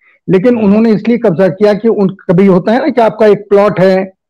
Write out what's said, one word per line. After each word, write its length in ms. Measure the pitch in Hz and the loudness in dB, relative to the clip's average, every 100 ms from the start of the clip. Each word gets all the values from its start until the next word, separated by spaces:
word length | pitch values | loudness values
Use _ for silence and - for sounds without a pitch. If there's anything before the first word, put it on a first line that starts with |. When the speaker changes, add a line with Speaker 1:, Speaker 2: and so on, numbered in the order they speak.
| _ _ - | _ _ -4
Speaker 1:
लेकिन 260 | 185 240 240 | 0 0 0
Speaker 2:
हम्म। 100 | 202 | 0
Speaker 1:
उन्होंने 240 | 214 226 | 2 2
इसलिए 280 | 208 226 240 | 0 -2 -2
कब्जा 300 | 233 156 190 | -2 0 -2
किया 260 | 190 208 | 0 -2
कि 140 | 202 226 | 0 -2
उन, 200 | 214 190 | 0 -2
कभी 380 | 196 - 180 196 | -4 -2 2 2
होता 260 | 185 220 | 2 0
है 80 | 240 | -2
ना 80 | 302 | -2
कि 120 | 240 | 0
आपका 260 | 220 214 220 | -2 2 0
एक 120 | 202 | 0
प्लॉट 420 | - 202 208 160 | 0 0 0 0
है, 320 | 190 190 190 - _ | 0 0 -4 -12 _